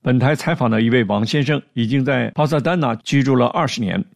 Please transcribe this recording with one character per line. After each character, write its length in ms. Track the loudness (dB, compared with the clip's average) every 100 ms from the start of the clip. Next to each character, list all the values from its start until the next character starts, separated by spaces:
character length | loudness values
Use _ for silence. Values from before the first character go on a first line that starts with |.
本 180 | 0 2
台 160 | 2
采 200 | 0 -2
访 160 | -2 0
的 120 | 0
一 80 | 2
位 120 | 2
王 200 | 2 0
先 180 | 0 -2
生 180 | 0 -2 -4
已 140 | -4 -2
经 180 | 0
在 240 | 0 0 -2
帕 140 | -2 0
萨 140 | 0
丹 180 | 0 0
纳 160 | -2 -4
居 260 | 0 0
住 120 | 2
了 120 | 2 2
二 200 | 0 -2
十 140 | -2
年。 240 | -4 -4 -6